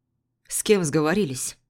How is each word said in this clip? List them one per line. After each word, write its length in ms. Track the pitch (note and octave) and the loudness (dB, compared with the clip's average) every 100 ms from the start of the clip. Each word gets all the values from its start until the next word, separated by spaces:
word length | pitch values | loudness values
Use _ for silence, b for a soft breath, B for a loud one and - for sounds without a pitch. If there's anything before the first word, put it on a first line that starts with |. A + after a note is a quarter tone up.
| _ _ _ _ _ | _ _ _ _ _
«С 160 | - | -6
кем 200 | - G3+ | 2 2
сговорились?» 760 | D#3+ D3+ D3+ G3 D#3+ B2+ - - _ | 2 0 2 0 -2 -4 -10 -12 _